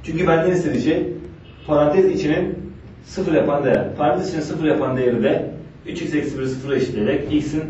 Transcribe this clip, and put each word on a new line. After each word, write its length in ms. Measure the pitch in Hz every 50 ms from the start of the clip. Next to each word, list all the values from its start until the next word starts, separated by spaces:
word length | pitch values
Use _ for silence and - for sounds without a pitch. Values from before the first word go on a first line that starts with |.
| -
Çünkü 240 | 160 160 165 185
benden 240 | 170 165 165 165 180
istediği 300 | 180 - 156 147 123 117
şey 260 | 127 156 170 - - - - - - - - - - - - - -
parantez 380 | - 151 147 147 147 - 190 185
içinin 680 | - 165 151 151 147 151 180 - - - - - - - - - - - - -
sıfır 300 | - - 196 185 165 156
yapan 300 | 147 139 - 143 143 139
değer. 320 | - - - - - -
Parantez 300 | - 180 180 180 185 185
içinin 140 | 185 170 156
sıfır 240 | 151 151 160 160 156
yapan 320 | 151 151 147 139 127 127
değeri 260 | 131 127 120 113 107 104
de 280 | - - - - - - - - - - - -
üç 140 | - - 170
x 120 | 165 151 151
eksi 260 | 147 139 - 131 131
bir 60 | 131
sıfıra 300 | 131 131 - - 143 135
eşitleyerek 580 | 123 - - - - - 160 151 139 - - 147
x'in 300 | 147 - 147 151 156 156